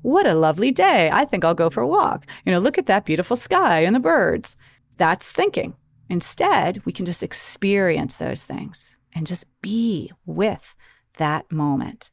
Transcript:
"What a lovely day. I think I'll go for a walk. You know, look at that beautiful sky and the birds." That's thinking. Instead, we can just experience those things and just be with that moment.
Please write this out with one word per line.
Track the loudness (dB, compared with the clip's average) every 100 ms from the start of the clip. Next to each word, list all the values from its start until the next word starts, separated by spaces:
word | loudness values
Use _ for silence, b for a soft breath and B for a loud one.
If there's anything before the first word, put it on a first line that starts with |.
"What | 2 2 4
a | 4
lovely | 4 2 0
day. | 2 4 4 4
I | 2 0
think | 0 0
I'll |
go | 2 0
for | 2
a | 0
walk. | 2 2 -2 -10 B 0
You |
know, | 2
look | 2 0
at | 0
that | 0 2
beautiful | -2 0 -2
sky | 0 2 4 4
and | 4 2
the |
birds." | 2 2 2 0 -4 -10 b b _ _
That's | 0 0 -2
thinking. | -2 -2 -2 -8 -12 _ _ _
Instead, | -4 -4 -2 2 2 0 -4 -8
we |
can | -8 -6
just | -4
experience | -6 -4 -4 -2 0 2 2 0 -4 -6
those | -8 -8 -10
things | -12 -12 -16 -20 _ _
and | -8 -6
just | -8 -10 _
be | -6 -2 -2 -2 -8 -16 -10
with | -2 -2 -2 -14 _ b b b -4
that | -2 -2 -4
moment. | -2 0 -2 -4 -12 -20